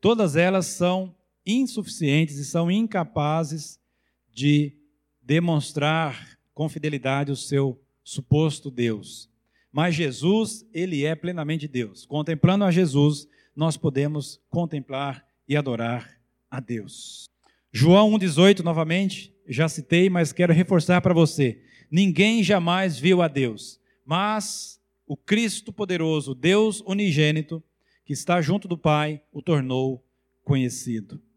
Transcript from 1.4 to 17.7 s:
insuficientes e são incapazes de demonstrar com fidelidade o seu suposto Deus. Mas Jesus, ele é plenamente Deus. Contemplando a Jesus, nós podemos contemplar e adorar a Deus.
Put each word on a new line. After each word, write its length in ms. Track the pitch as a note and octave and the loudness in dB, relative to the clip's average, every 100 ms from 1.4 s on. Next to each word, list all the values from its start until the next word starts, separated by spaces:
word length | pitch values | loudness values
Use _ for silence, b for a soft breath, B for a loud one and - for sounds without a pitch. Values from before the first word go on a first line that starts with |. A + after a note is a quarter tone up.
| - | -2
insuficientes 920 | A3+ C4 B3 F#3+ - D3+ D3 D#3+ C#3+ | 0 0 -4 -10 -4 0 2 0 -4
e 60 | |
são 240 | C#3 F3 E3+ | -6 -2 0
incapazes 1080 | F#3+ A3+ G3+ D#3 - D3 D#3+ D#3+ D#3 - - _ _ _ _ _ | 0 0 -2 -4 -2 -2 -2 -4 -8 -12 -20 _ _ _ _ _
de 380 | - C#3 D3 D3 - _ _ _ _ | -2 2 2 2 -6 _ _ _ _
demonstrar 1120 | B2 D#3 E3+ D#3 - - D3 D#3+ D#3+ A#2+ - _ _ | -2 0 2 0 -2 -2 0 0 -2 -6 -16 _ _
com 160 | - D3+ | -8 -6
fidelidade 640 | D#3+ D3+ D3 B2+ C3+ C#3+ | -4 -6 -4 -2 -2 -2
o 60 | C3+ | -6
seu 440 | - C#3+ C#3 B2+ _ _ | -2 0 0 -4 _ _
suposto 680 | - - C3 D3 D#3 D3 C#3+ | -14 -14 0 2 2 -2 -12
Deus. 600 | B2 A#2+ G#2+ - - - _ _ _ _ | -4 -2 -2 -10 -20 -20 _ _ _ _
Mas 240 | C#3 F3 | -2 0
Jesus, 720 | D#3 D#3 B2 D#3+ G#3 A3 - - | 0 -2 -2 0 2 0 -6 -12
ele 300 | E3 F#3 D#3+ | -6 -4 -2
é 100 | D3 | -2
plenamente 540 | D#3+ F3 F3 D3+ D#3+ D3 | -2 -6 -6 -4 -4 -4
Deus. 360 | B2+ A2 F#2+ | -6 -6 -10
Contemplando 600 | - D3 D3+ D#3+ - G3 | -8 -6 -4 -4 -4 -2
a 80 | G3+ | 0
Jesus, 560 | F3 F3+ C3+ D3 C#3+ - b b | 0 0 0 0 -2 -10 b b
nós 220 | - D#3+ D3+ | -6 -6 -4
podemos 640 | D#3+ C3+ C#3+ D3+ C#3 - _ | -4 -4 -4 -6 -10 -16 _
contemplar 760 | E3+ E3+ D3 B2+ C3+ C#3+ C3+ _ _ _ | -6 -4 -6 -10 -8 -8 -10 _ _ _
e 100 | C#3+ | -2
adorar 640 | C#3 A#2 A#2 A#2+ - _ _ _ _ | -2 -4 -4 -6 -10 _ _ _ _
a 80 | B2+ | -14
Deus. 720 | B2 A#2+ G2 - - - - _ _ _ _ | -8 -10 -10 -18 -20 -20 -20 _ _ _ _